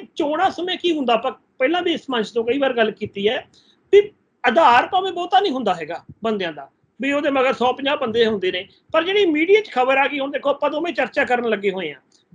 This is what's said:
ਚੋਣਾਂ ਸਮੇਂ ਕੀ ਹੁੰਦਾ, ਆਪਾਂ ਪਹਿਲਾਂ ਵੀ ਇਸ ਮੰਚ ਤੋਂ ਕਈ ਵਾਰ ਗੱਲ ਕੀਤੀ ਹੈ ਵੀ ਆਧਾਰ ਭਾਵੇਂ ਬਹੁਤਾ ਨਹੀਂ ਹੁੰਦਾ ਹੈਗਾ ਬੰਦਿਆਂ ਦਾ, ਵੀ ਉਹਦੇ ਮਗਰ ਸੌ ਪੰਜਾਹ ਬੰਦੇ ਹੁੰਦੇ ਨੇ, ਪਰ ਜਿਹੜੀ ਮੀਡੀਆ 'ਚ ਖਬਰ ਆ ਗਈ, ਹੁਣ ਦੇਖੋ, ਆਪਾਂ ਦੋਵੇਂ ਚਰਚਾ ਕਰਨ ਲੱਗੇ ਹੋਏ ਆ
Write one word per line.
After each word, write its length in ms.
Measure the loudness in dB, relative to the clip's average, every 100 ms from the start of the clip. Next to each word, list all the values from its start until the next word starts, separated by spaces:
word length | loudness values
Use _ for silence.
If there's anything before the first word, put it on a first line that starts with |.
| -6 -6
ਚੋਣਾਂ 360 | -4 0 -2
ਸਮੇਂ 260 | -2 -6 -2
ਕੀ 140 | -2
ਹੁੰਦਾ, 220 | 0 0
ਆਪਾਂ 180 | 0 -2
ਪਹਿਲਾਂ 500 | -8 _ -4 -2 0
ਵੀ 120 | -2
ਇਸ 80 | -4 -4
ਮੰਚ 200 | -4 -2
ਤੋਂ 140 | -2
ਕਈ 140 | -2 0
ਵਾਰ 160 | 0
ਗੱਲ 180 | 0 0
ਕੀਤੀ 360 | -2 -8 -2 -2
ਹੈ 200 | -2 -8 _ _ _ _
ਵੀ 200 | 4 4 -2 _ _ 0
ਆਧਾਰ 420 | 4 6 6 4
ਭਾਵੇਂ 240 | -2 -2
ਬਹੁਤਾ 280 | -4 0 0
ਨਹੀਂ 120 | 2
ਹੁੰਦਾ 220 | -2 -2
ਹੈਗਾ 300 | -4 -6 -12 -14 -8
ਬੰਦਿਆਂ 300 | -4 -4 -4
ਦਾ, 160 | -8 -16 _ _ -8
ਵੀ 100 | -2
ਉਹਦੇ 180 | -2 0
ਮਗਰ 240 | 0 0
ਸੌ 200 | 0 -2
ਪੰਜਾਹ 240 | 0 -2 -2
ਬੰਦੇ 280 | -2 0 0
ਹੁੰਦੇ 260 | 0 -4
ਨੇ, 160 | -4 -8 _ _
ਪਰ 120 | 0
ਜਿਹੜੀ 220 | 2 2 2
ਮੀਡੀਆ 360 | 2 4 4
'ਚ 100 | 2
ਖਬਰ 260 | 0 2 2
ਆ 100 | 2
ਗਈ, 120 | -2
ਹੁਣ 120 | -6
ਦੇਖੋ, 180 | -4 -2
ਆਪਾਂ 200 | -2 -2
ਦੋਵੇਂ 240 | -2 -4
ਚਰਚਾ 300 | -2 -2 -2
ਕਰਨ 260 | 0 0 0
ਲੱਗੇ 220 | -2 -2
ਹੋਏ 200 | -2 -6
ਆ 80 | -10 _ _ _